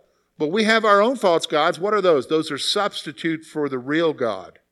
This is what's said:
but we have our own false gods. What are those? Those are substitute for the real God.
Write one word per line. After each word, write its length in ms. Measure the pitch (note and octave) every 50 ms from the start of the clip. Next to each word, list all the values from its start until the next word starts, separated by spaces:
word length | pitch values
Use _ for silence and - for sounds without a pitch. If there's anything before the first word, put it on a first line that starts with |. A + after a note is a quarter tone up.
| _ _ _ _ _ _ _ -
but 140 | D3+ D3
we 100 | F3+ A3
have 220 | G#3+ G#3+ A3+ A3+ G#3+
our 180 | G#3+ G3+ G3+
own 140 | G#3 A#3+ C#4
false 280 | A3 G#3+ F#3 E3 D#3 -
gods. 360 | - D#3+ D3 D3+ F3 D#3 D3
What 120 | F#3 G#3
are 80 | G#3+ G#3
those? 280 | F#3 F3+ D#3+ C3+ A#2 B2+
Those 240 | D#3 D#3+ D#3 -
are 60 | C#3+ B2+
substitute 840 | - - - G#3 G3 G3+ - - - D#3+ C#3 - - E3 D#3+ D#3+ D#3+
for 240 | - - D#3 D3 C3+
the 120 | C3 B2+
real 320 | A#2+ C3+ D3+ E3 E3+ D#3+
God. 480 | C#3 C3+ B2+ A2+ G2+ F#2+ F2 E2 _ _ _ _